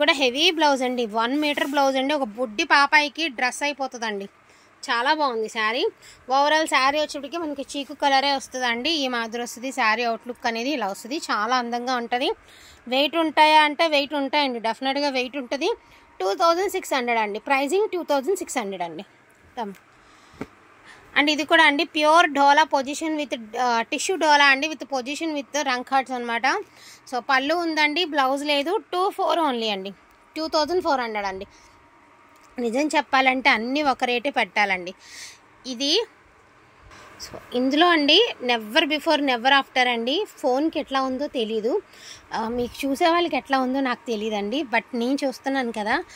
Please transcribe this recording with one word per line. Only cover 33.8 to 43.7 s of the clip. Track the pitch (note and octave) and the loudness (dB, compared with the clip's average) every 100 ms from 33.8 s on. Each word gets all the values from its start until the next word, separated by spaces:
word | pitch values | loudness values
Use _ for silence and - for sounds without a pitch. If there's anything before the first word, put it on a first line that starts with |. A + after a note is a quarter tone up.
| D4 | 0
ఒక | B3+ B3 | 0 -2
రేటే | A#3+ C#4 C4+ | -2 -2 -2
పెట్టాలండి. | G3+ A3 G3+ F#3 F3 - - - - - _ - B3+ | -2 0 0 -2 -6 -14 -18 -20 -20 -20 _ -18 -12
ఇది | A#3+ C#4 F#4+ A4+ _ _ _ _ _ _ _ - - - - | -4 0 0 -2 _ _ _ _ _ _ _ -20 -20 -20 -20
so | - - - B3 | -18 -18 -6 -2
ఇందులో | C4 D4 F4 E4 | 0 4 4 4
అండి | C#4+ E4+ A#4 - B3 | 6 6 4 0 -2
never | A#3 G#3+ D4 D#4 | -2 0 0 2
before, | D4+ E4 D4+ C#4 | 0 0 0 2
never | A#3+ B3+ C#4 | 0 4 2
after | - C4 B3 A#3 | 2 0 0 0
అండి. | A#3 E4 G#4 - | -2 -2 -4 -4
ఫోన్కి | C#4 B3+ D#4 D#4 | 0 0 0 -4
ఎట్లా | - C4+ C4 | -4 -2 -2
ఉందో | C4 D4 C4+ | -4 -4 -4
తెలీదు, | G#3+ A3 G#3+ G4 - - - - - G3 | -4 -2 -2 -2 -6 -16 -20 -20 -10 -6
ఆ, | A3+ B3 | -4 -4
మీకు | A#3+ - | -6 -4
చూసే | C#4 C#4 E4+ E4+ | -4 0 2 2
వాళ్ళకి | E4+ C#4 | 0 -4
ఎట్లా | - C4+ | -2 0
ఉందో | B3+ | 0